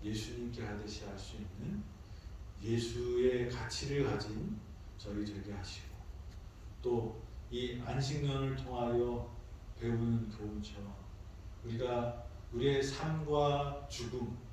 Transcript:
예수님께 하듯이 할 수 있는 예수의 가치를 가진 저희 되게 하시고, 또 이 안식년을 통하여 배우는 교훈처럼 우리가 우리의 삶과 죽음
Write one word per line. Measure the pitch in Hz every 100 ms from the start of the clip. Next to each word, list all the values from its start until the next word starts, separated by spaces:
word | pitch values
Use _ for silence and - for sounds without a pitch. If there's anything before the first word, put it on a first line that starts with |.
예수님께 | 107 110 117 120 120 117 110
하듯이 | 104 104 101 104
할 | 101
수 | - 110
있는 | 95 - 156 208 208 - - - - - - -
예수의 | 107 113 120 120 123 123 123 123 120
가치를 | 123 - - 135 143 120
가진 | 107 - - 101 107 - - - -
저희 | 104 104 104
되게 | 101 101
하시고, | 101 92 - - - - - - - - - - -
또 | 123 117 107 104 - - -
이 | 123 123 120 127
안식년을 | 139 139 151 143 135 135 131
통하여 | 123 123 120 120 120 117 117 - - - - -
배우는 | 113 117 117 117 107
교훈처럼 | - 107 104 104 - 101 95 - - - - - -
우리가 | 110 113 123 120 120 - - - -
우리의 | 120 135 139
삶과 | 139 - 156 160 151 147 147 143 143 139 -
죽음 | - 117 123 117 117 -